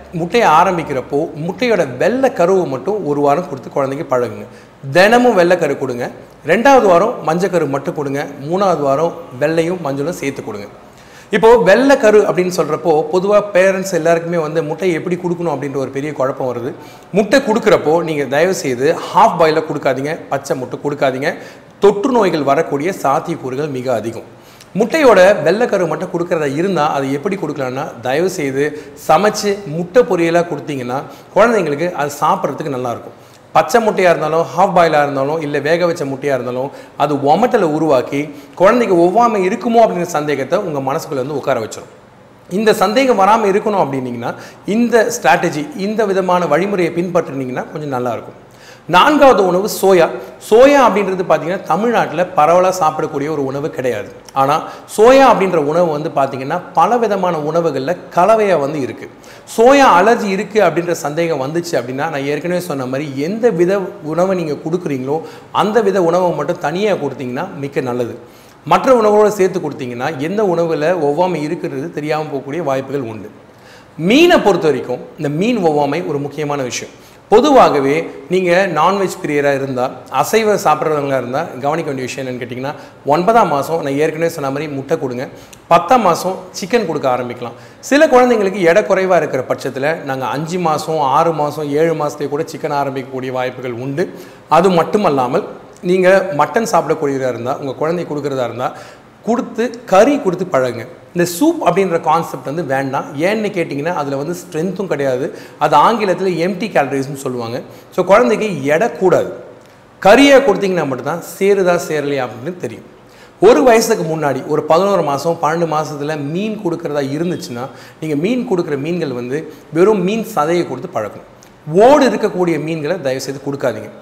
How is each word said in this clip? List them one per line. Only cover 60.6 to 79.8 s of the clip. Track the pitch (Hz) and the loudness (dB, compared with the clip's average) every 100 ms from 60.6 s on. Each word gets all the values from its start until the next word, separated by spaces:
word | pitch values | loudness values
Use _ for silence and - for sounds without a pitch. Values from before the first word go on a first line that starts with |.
அப்படின்ற | 175 151 175 | 2 2 -2
சந்தேகம் | 165 147 151 165 147 | -4 -4 -2 -2 -2
வந்துச்சு | 131 170 170 | -4 -4 -4
அப்படின்னா, | 139 120 131 160 | -4 -4 -6 -4
நான் | 143 | -4
ஏற்கனவே | 139 151 170 180 | -4 -4 -2 -4
சொன்ன | 175 139 127 | -4 -6 -4
மாதிரி, | 131 151 | -6 -6
எந்த | 135 151 220 240 | -6 -6 0 0
வித | 170 175 196 196 - | 2 2 0 -4 -10
உணவை | 151 160 190 185 | -6 -2 0 0
நீங்க | 156 | -2
கொடுக்குறீங்களோ, | 139 165 180 175 135 131 151 - - - | -4 -4 -4 -4 -4 -4 -6 -6 -18 -6
அந்த | 123 185 220 | -2 2 2
வித | 196 190 | 2 2
உணவை | 170 175 180 | 2 2 0
மட்டும் | 151 147 170 | -2 -4 -4
தனியா | 147 175 214 | -4 -2 -2
கொடுத்தீங்கன்னா | 175 143 127 127 123 190 170 | -2 -4 -8 -8 -8 -8 -10
மிக்க | 139 156 | -8 -4
நல்லது. | 131 123 113 110 - - - - | -4 -4 -6 -8 -18 -20 -20 -10
மற்ற | 147 185 262 247 | 0 2 4 4
உணவோட | 214 208 208 | 4 4 4
சேர்த்து | 208 185 175 | 4 0 0
கொடுத்தீங்கன்னா, | 151 123 123 120 135 151 | -6 -8 -8 -6 -6 -4
எந்த | 156 202 | -4 -2
உணவுல | 208 165 170 151 156 180 | 0 0 0 0 0 0
ஒவ்வாமை | 143 147 180 165 | 0 0 0 0
இருக்குன்றது | 151 170 165 139 165 | -4 -6 -6 -6 -8
தெரியாம | 170 151 156 151 | -8 -4 -4 -4
போகக்கூடிய | 139 131 156 | -8 -8 -6
வாய்ப்புகள் | 139 135 131 139 | -4 -4 -4 -6
உண்டு. | 117 107 98 - - - - - - - | -6 -10 -14 -20 -20 -20 -20 -20 -20 -6
மீனை | 170 262 349 311 | 2 4 6 4
பொறுத்த | 202 175 160 | 4 2 2
வரைக்கும், | 127 113 131 - - | 0 -2 -8 -10 -8
இந்த | 147 | -6
மீன் | 151 214 240 | -2 -2 0
ஒவ்வாமை | 165 147 143 151 180 | 2 2 0 -2 -4
ஒரு | 143 | -6
முக்கியமான | 143 143 147 143 | -6 -6 -4 -4
விஷயம். | 123 - - - - - - | -4 -8 -12 -18 -20 -16 2
பொதுவாகவே | 214 294 262 170 143 135 156 165 - - | 4 6 6 6 4 2 0 -2 -10 -4
நீங்க | 180 180 175 196 | -2 2 2 2
நான்வெஜ் | 151 170 202 185 - 160 | 2 2 2 -2 -4 -4
பிரியரா | 147 143 | 0 0
இருந்தா, | 135 135 123 | 0 -2 -4